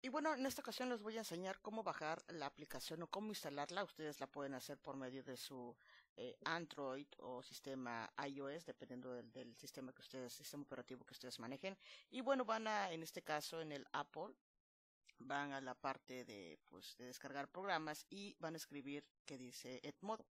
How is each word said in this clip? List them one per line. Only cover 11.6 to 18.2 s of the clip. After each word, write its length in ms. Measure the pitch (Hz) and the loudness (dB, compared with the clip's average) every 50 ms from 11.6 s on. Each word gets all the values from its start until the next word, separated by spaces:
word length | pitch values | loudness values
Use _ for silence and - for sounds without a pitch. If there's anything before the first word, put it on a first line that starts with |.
| - 190 196 - - - - - - _ | 0 0 0 -2 -10 -14 -14 -14 -14 _
Y 100 | - 240 | -2 2
bueno, 240 | 262 240 277 262 254 | 6 8 8 8 8
van 220 | 208 220 220 220 | 6 6 6 6
a, 240 | 220 214 208 202 185 | 6 6 6 6 4
en 140 | 165 165 160 | 2 0 -2
este 180 | 156 - 180 | -2 -4 -4
caso, 380 | - - 156 151 151 - - 165 | 2 4 4 4 4 2 0 -2
en 100 | 160 156 | 0 0
el 160 | 147 139 - - | 0 -2 -2 0
Apple, 420 | - 139 147 - - 151 170 220 - _ _ _ _ _ _ _ _ _ _ _ _ _ _ - - - | 0 0 0 2 0 -4 -4 -4 -6 _ _ _ _ _ _ _ _ _ _ _ _ _ _ -20 -14 -12
van 340 | 117 131 139 143 143 143 | -2 2 4 4 4 4
a 80 | 139 139 | 0 0
la 160 | 135 131 123 | 0 0 -2
parte 480 | - - 139 131 - _ - 127 127 123 | 2 2 0 0 0 _ -6 -4 -4 -4
de, 340 | 117 113 101 92 82 78 - _ | -4 -6 -6 -6 -8 -10 -12 _
pues, 300 | - - 90 - - - | -16 -14 -12 -10 -10 -10
de 100 | - 123 | -8 -8
descargar 420 | 123 127 - - 139 131 143 139 - | -8 -8 -6 -6 -4 -2 -2 -2 -2
programas 560 | _ 175 190 202 180 160 156 156 151 - - _ | _ -2 2 4 4 4 4 0 -2 -4 -6 _
y 240 | - 196 | -8 -6